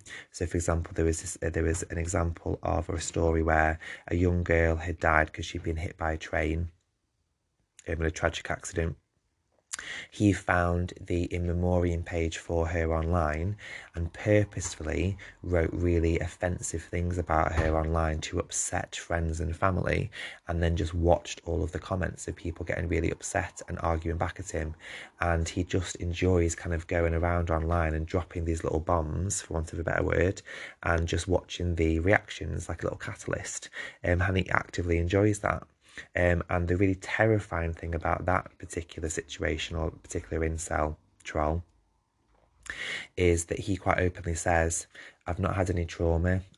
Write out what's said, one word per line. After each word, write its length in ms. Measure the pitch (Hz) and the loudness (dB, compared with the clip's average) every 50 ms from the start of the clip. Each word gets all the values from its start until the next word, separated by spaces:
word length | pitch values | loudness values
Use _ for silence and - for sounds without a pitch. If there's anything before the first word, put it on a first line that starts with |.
| - - - - - _ | -8 -14 -16 -16 -16 _
So, 140 | - - 90 | -6 -6 -4
for 120 | 85 - 87 | -2 -2 -2
example, 340 | 85 - 85 82 82 - - | 0 2 0 0 0 -4 -2
there 120 | - 82 | 0 2
was 160 | 82 80 - - | 2 2 0 -4
this, 160 | 90 - - - | -10 -8 -6 -6
uh, 60 | 85 | -4
there 140 | 82 82 82 | -2 0 0
was 220 | 80 82 85 - | 0 0 -2 -2
an 120 | - - | -6 -4
example 600 | 85 82 87 90 85 85 85 80 - - 82 82 - - | -4 -4 -2 0 0 0 -2 -4 -4 -6 -6 -4 -2 -2
of, 280 | 85 82 82 82 - | -2 0 -2 -2 -2
or 60 | 85 | -4
a 40 | 87 | -6
story 420 | - - - 90 85 82 82 82 80 | -6 -4 0 2 2 4 4 4 4
where 360 | 80 80 80 78 78 80 80 - - - - - - | 4 4 4 4 4 2 -2 -6 -14 -14 -12 -6 -2
a 80 | 90 | 0
young 260 | 87 92 90 87 87 87 | 2 2 4 2 2 2
girl 340 | - 85 82 82 82 80 | 4 4 4 6 4 2
had 240 | 80 80 90 87 - | 2 -2 -4 -4 0
died 320 | - 82 80 78 78 - - | 2 4 4 4 4 2 -2
'cause 140 | - 85 | -8 -8
she'd 160 | - - 87 - | -8 -6 -6 -4
been 140 | 85 82 | -4 -4
hit 200 | 80 82 - - | -4 -4 -6 -6
by 160 | - 82 80 80 | -4 -4 -2 -2
a 60 | 80 | -4
train, 520 | - - - 85 78 78 80 82 85 82 - _ _ _ _ _ _ _ _ _ _ _ _ _ _ _ _ _ _ _ _ _ - - | -6 -4 -2 -2 0 0 0 -2 -2 -6 -8 _ _ _ _ _ _ _ _ _ _ _ _ _ _ _ _ _ _ _ _ _ -8 -6
um, 60 | 85 | -4
in 80 | 80 82 | 0 0
a 80 | 80 | -2
tragic 400 | 80 - - 82 - - - - | 0 2 0 0 0 0 -6 -6
accident. 460 | 80 - - - - 85 82 82 - - _ _ _ _ _ _ _ _ _ _ _ _ _ - - - - - - - - - | -6 -6 -6 -6 -2 -2 -2 -2 -2 -8 _ _ _ _ _ _ _ _ _ _ _ _ _ -14 -12 -12 -10 -10 -10 -12 -12 -10
He 240 | - - 110 101 92 | -2 2 4 4 4
found 580 | 92 - - 92 90 87 87 87 87 90 90 - - | 4 2 2 2 4 4 4 2 2 0 -2 -4 -8
the 220 | - - 92 87 87 - 90 | -6 -4 -2 -2 -2 -2 -2
in 140 | 87 87 | -2 -2
memoriam 560 | 87 87 87 87 87 90 90 87 87 85 82 85 | 0 0 0 2 2 4 4 2 2 0 -2 -4
page 340 | - 90 85 82 82 - | -4 -2 -2 -2 -2 -4
for 300 | - - - 85 82 82 | -6 -8 -4 -2 0 0
her 260 | 80 85 85 82 80 80 | 0 0 0 0 2 0
online 640 | 80 80 82 87 87 80 76 76 78 82 98 107 - - - - - - - - | 0 0 2 2 2 2 2 0 -2 -2 -4 -4 -6 -10 -14 -14 -16 -16 -12 -8
and 180 | 85 85 85 - | -6 -6 -6 -6
purposefully 1040 | - - 107 104 107 104 101 - 104 92 - - - 78 78 76 80 82 95 98 92 - - - - - | -4 2 4 6 6 4 2 -2 -8 -8 -8 -8 -6 -4 -2 0 0 0 0 -2 -4 -8 -18 -18 -10 -4
wrote 300 | 87 87 85 82 82 - | 0 2 2 2 2 0
really 460 | - 87 87 87 85 82 82 82 80 | 0 2 2 4 4 4 2 2 2
offensive 640 | - 87 - - - 90 87 82 - - - 80 - | -2 -4 -6 -4 -4 -4 -4 -4 -6 -6 -6 -6 -6
things 340 | - - 87 87 87 87 | -4 -4 -2 -2 -2 -2
about 360 | 90 80 - 80 78 82 - 80 | -2 0 2 2 2 2 2 2
her 220 | 82 80 78 78 80 | 2 2 2 2 2
online 420 | 78 80 82 82 82 80 80 78 - | 2 2 2 2 2 2 0 -2 -4
to 180 | - - 87 | -4 -4 -4
upset 540 | - - - - - - - 90 98 - - | -4 -4 -4 -4 -4 -2 -2 -4 -4 -6 -10
friends 460 | - - - 85 85 82 80 80 82 | -10 -6 -2 -2 0 0 0 -2 -2
and 160 | 82 82 85 | -2 -4 -2
family, 540 | - - 95 95 92 87 - 80 87 98 - - - - - - - _ - | 2 2 2 2 2 2 0 0 0 0 -4 -6 -10 -12 -12 -14 -12 _ -4
and 140 | 85 85 85 | 0 2 4
then 140 | 82 85 | 4 4
just 160 | 85 85 82 87 | 2 0 0 0
watched 480 | 87 85 85 85 - - - - - - | 2 6 6 6 6 4 -6 -12 -10 -4
all 160 | 85 85 82 82 | -2 -2 0 -2
of 100 | 85 - | -2 -4
the 60 | 90 | -6
comments 500 | - - 98 92 87 85 - - - - | -6 -4 -2 -2 -2 -2 -4 -6 -8 -8
of 80 | 85 | -8
people 300 | - - 85 82 - 87 | -6 -6 -8 -6 -6 -6
getting 220 | 87 - - 85 85 | -4 -4 -2 -2 0
really 220 | 87 82 82 87 | 0 2 2 0
upset 520 | 82 - - - - 95 92 - - - - - | -2 -2 -6 -4 -2 -2 -2 -2 -6 -12 -12 -10
and 100 | 87 85 | -8 -2
arguing 400 | - 82 82 80 82 85 82 80 | 0 0 0 0 0 -2 -2 -2
back 200 | - 85 - - | -2 -4 -4 -8
at 120 | - - | -10 -6
him. 240 | - 82 80 78 78 - - - - - - - _ - | -4 -4 -4 -4 -8 -10 -14 -16 -14 -14 -16 -12 _ -2
And 280 | 85 85 85 82 82 - | 2 2 2 2 2 0
he 160 | - 95 87 | 0 -2 -2
just 320 | - - 95 87 - - | 0 0 -2 -2 -2 -6
enjoys 580 | - 87 87 85 87 92 90 92 - 85 85 82 | -6 -4 -4 -2 2 4 4 4 4 4 2 0
kind 200 | - - 90 85 | -4 -4 -4 -4
of 120 | 80 - | -4 -2
going 280 | - 87 87 85 82 82 | 0 0 2 2 2 2
around 360 | 82 85 87 87 87 85 85 | 2 2 2 2 2 2 2
online 440 | 82 80 80 82 85 85 82 80 78 | 2 2 2 2 2 2 2 2 0
and 120 | 78 80 | -2 -2
dropping 380 | 82 - 90 85 - - 87 85 | 0 -2 -2 -2 -2 -6 -4 -2
these 180 | 82 82 80 - | -2 -2 0 0
little 180 | - - 82 | 0 0 0
bombs, 600 | 82 - 87 85 78 78 82 85 90 101 101 - | 2 2 2 2 2 0 -2 -2 -2 -2 -2 -4
for 140 | - - - | -6 -4 -4
want 180 | 82 85 82 - | -4 -4 -4 -4
of 60 | 87 | -4
a 60 | 82 | -2
better 180 | - - 85 82 | 0 0 2 2
word, 400 | 82 82 85 85 92 101 - - - - - - - - - - | 2 4 4 4 2 2 -2 -8 -14 -14 -14 -14 -14 -12 -4 0
and 260 | 87 85 87 85 82 | 2 2 2 2 2
just 180 | - 85 - | 0 0 2
watching 500 | 95 87 85 - - - - 87 87 85 | 2 2 2 2 -2 -6 -4 -2 -2 2
the 240 | 82 82 80 80 82 | 2 2 2 4 4
reactions 680 | 82 95 107 - - - - - 82 85 85 87 87 - | 4 4 4 4 2 -2 -12 -10 -8 -6 -6 -6 -4 -6
like 140 | 92 - - | -6 -4 -4
a 40 | |
little 120 | - - - | -4 -4 -4
catalyst. 720 | - - 101 - - - 87 85 - - - - - - - - - - - - - | -8 -10 -10 -8 -6 -4 -4 -4 -4 -8 -10 -12 -12 -14 -12 -12 -12 -12 -12 -4 0
Um, 160 | 90 90 87 | 2 2 4
and 160 | 90 95 95 | 4 2 2
he 140 | 95 90 - | 2 2 2
actively 480 | - - - - - - 87 87 85 85 | 2 0 0 0 -6 -4 0 2 2 2
enjoys 400 | 85 85 92 98 104 107 104 101 | 2 4 4 4 6 4 4 2
that. 240 | - 98 82 - - - _ _ _ - - - - - - | 0 0 0 -2 -4 -12 _ _ _ -20 -18 -18 -14 -6 0
Um, 280 | 87 90 87 87 85 - - | 2 4 4 4 4 2 0
and 180 | 90 87 87 | 0 0 2
the 100 | 87 90 | 2 2
really 180 | 90 101 95 95 | 4 4 4 2
terrifying 800 | 92 - - - - 110 110 110 107 101 - - 85 82 82 82 | 0 -4 -4 0 2 4 4 4 4 2 -2 -4 -2 -2 -2 -4
thing 200 | - - 87 82 | -6 -6 -4 -4
about 300 | 82 - 87 87 - 87 | -2 0 0 0 0 0
that 320 | 87 90 92 - - _ - | 0 0 0 0 -4 _ -18
particular 500 | - 90 - 85 - - - 85 82 80 | -14 -10 -8 -10 -10 -10 -10 -8 -6 -6
situation 640 | - - - - - - 85 80 80 78 - - 85 | -6 -6 -8 -8 -6 -4 -2 -2 -2 -2 -4 -6 -4
or 140 | 80 80 82 | -4 -4 -4
particular 580 | 80 - - - - 87 - - 85 82 80 80 | -6 -8 -14 -8 -8 -8 -6 -4 -4 -2 -2 -2
incel 480 | 80 78 - - 82 78 76 76 78 - _ _ _ _ - | -2 -4 -6 -4 -2 -2 -2 -2 -4 -8 _ _ _ _ -14
troll 400 | - - 78 76 76 80 85 85 _ _ _ _ _ _ _ _ _ _ _ _ _ _ _ _ _ _ _ - - - - - - - - - - - | -6 -4 -2 0 0 0 -2 -4 _ _ _ _ _ _ _ _ _ _ _ _ _ _ _ _ _ _ _ -16 -14 -12 -10 -8 -8 -8 -10 -10 -8 0
is 300 | - 92 87 85 85 85 | 4 6 6 6 4 2
that 120 | - - - | -4 -6 -6
he 180 | 98 101 98 | -2 -4 -4
quite 220 | 87 - 98 87 - | -2 0 0 2 2
openly 360 | 90 90 - - 87 87 82 | 2 0 0 -2 -4 -4 -4
says, 520 | 82 - 92 87 82 82 85 82 - - - - - - - - _ - | -2 2 2 4 4 4 2 0 -2 -6 -10 -16 -20 -20 -20 -20 _ -8
"I've 140 | - 90 85 | -6 -4 -2
not 160 | 98 90 92 | 0 0 2
had 120 | 95 92 92 | 2 0 0
any 160 | 95 87 85 | 0 0 -2
trauma. 580 | 82 - - 87 82 82 82 85 90 92 92 90 - _ | -4 -2 0 2 2 4 4 4 2 2 2 0 -6 _